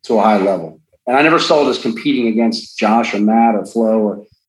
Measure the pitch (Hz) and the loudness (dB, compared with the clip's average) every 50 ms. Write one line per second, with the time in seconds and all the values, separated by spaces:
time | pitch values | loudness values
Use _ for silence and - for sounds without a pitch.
0 | - - 120 107 101 110 107 98 95 98 95 87 82 80 80 _ _ _ _ _ | -6 -2 0 2 2 2 2 2 2 0 -2 -2 -6 -12 -16 _ _ _ _ _
1 | _ 123 123 139 147 160 165 160 - - 170 147 139 127 117 - - 117 110 - | _ -2 0 2 2 2 2 0 2 2 2 2 2 0 -2 -2 -4 -6 -6 -4
2 | - 147 135 127 117 113 107 117 117 113 113 - - - - - 110 107 110 117 | -4 -4 -2 0 -2 -2 0 0 0 0 -2 -4 -10 -14 -8 -4 0 0 2 2
3 | 117 113 - 101 104 107 110 117 117 117 107 101 87 - - 117 113 110 110 110 | 0 -2 -2 -2 0 2 2 4 2 2 2 0 -4 -6 -4 -2 0 0 2 0
4 | 107 104 98 101 - _ _ _ _ | 0 -2 -4 -6 -12 _ _ _ _